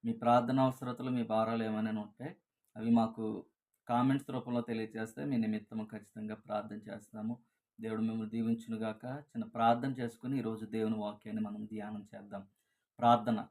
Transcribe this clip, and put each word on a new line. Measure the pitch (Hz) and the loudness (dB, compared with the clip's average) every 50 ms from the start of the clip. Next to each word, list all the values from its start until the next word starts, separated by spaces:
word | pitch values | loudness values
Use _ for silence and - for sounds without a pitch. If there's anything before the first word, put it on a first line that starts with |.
| - | -2
మీ | 117 113 | -4 -4
ప్రార్థన | - - 117 120 123 117 120 127 135 | 0 4 6 6 6 6 4 4 4
అవసరతలు, | 131 131 127 - 131 123 120 - 127 131 | 4 4 2 -2 -6 -8 -6 -6 -4 -2
మీ | 127 123 117 | -2 -2 0
భారాలు | 113 110 110 110 113 117 113 110 | 2 2 2 2 2 2 0 0
ఏమైనా | 110 110 107 110 110 | 0 0 0 -2 -2
ఉంటే | 110 107 104 104 - _ 123 151 185 _ _ _ _ _ _ _ _ 113 | -2 -4 -6 -8 -10 _ -10 -10 -10 _ _ _ _ _ _ _ _ -4
అవి | 110 117 | 2 6
మాకు | 117 117 113 113 - - 110 107 107 95 - _ _ _ _ _ _ _ _ - | 6 6 6 4 0 -4 -4 -4 -4 -6 -8 _ _ _ _ _ _ _ _ 0
కామెంట్స్ | 120 120 123 131 135 139 135 - | 2 2 4 4 4 2 0 -4
రూపంలో | 113 123 117 120 120 120 | -6 -6 -4 -2 -2 -2
తెలియజేస్తే | 117 120 117 113 110 110 - 110 110 110 - - 143 | 0 0 -2 -4 -4 -4 -4 -6 -6 -6 -6 -6 -4
మీ | 143 135 117 | 0 2 2
నిమిత్తం | 110 107 107 107 107 _ 110 110 214 214 | 2 2 0 -2 -4 _ -8 -8 -8 -6
ఖచ్చితంగా | - - - - _ 110 107 107 107 | -8 -12 -12 -12 _ -10 -8 -8 -8
ప్రార్థన | - _ - 107 107 208 - - | -10 _ -6 -4 -4 -4 -6 -10
చేస్తాము. | - 208 - - - - - - 110 107 113 - 120 _ _ _ _ _ _ _ - | -12 -10 -12 -12 -12 -14 -14 -12 -6 -6 -6 -6 -6 _ _ _ _ _ _ _ -10
దేవుడు | 113 110 110 110 | -6 -4 -2 0
మిమ్మల్ని | 110 110 110 113 110 107 | 0 0 0 -2 -4 -4
దీవించునుగాక. | 113 117 113 113 117 113 - - 113 107 110 110 107 - - | -2 -2 2 2 0 0 -2 -6 -4 -2 -2 -4 -4 -6 -8
చిన్న | 123 131 147 147 _ _ 233 220 | -8 -8 -8 -10 _ _ -8 -8
ప్రార్థన | - - 117 113 117 120 123 127 135 | -6 0 4 6 6 6 6 2 -2
చేసుకుని | 135 127 120 117 - - - 123 139 135 | -2 -2 -4 -6 -6 -8 -6 -2 -2 -2
ఈరోజు | 113 113 113 110 110 | 0 -2 -4 -4 -6
దేవుని | 104 110 113 110 110 113 107 | -4 -2 0 0 0 0 0
వాక్యాన్ని | 104 104 104 - _ 110 107 107 107 | -2 -6 -6 -8 _ -8 -4 -4 -4
మనం | 104 104 104 107 | -4 -4 -8 -10
ధ్యానం | 104 107 104 104 107 110 104 104 - - | -8 -8 -8 -8 -8 -8 -10 -12 -12 -16
చేద్దాం. | 101 104 104 104 98 98 - _ _ _ _ _ _ _ _ _ - | -16 -16 -12 -12 -12 -12 -12 _ _ _ _ _ _ _ _ _ 4
ప్రార్థన. | 113 117 120 117 107 117 113 104 - - | 8 8 8 8 6 0 -2 -2 -2 -8